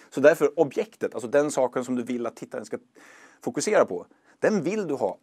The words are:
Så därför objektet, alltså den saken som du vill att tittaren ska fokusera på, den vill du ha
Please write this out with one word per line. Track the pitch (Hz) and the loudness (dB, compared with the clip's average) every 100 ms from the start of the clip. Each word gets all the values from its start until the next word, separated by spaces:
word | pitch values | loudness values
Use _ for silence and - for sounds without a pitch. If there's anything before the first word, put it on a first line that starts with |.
| - | -10
Så | - | 4
därför | 143 165 147 - | 6 6 2 0
objektet, | 147 - 214 - 98 | 0 -2 -6 -6 -8
alltså | 110 117 | -8 -2
den | 143 147 | 0 0
saken | 139 127 143 | 0 -2 -2
som | 127 | -4
du | 123 | -6
vill | 120 123 113 | -4 -6 -8
att | - | -10
tittaren | 123 123 | -14 -12
ska | 110 - - _ - - - _ | -12 -14 -14 _ -20 -20 -20 _
fokusera | 127 143 208 190 | -8 -4 0 2
på, | 120 90 - _ _ _ | 2 -2 -10 _ _ _
den | 170 208 | 0 0
vill | 147 214 175 | 0 -4 -4
du | |
ha | 131 101 87 | -2 -4 -4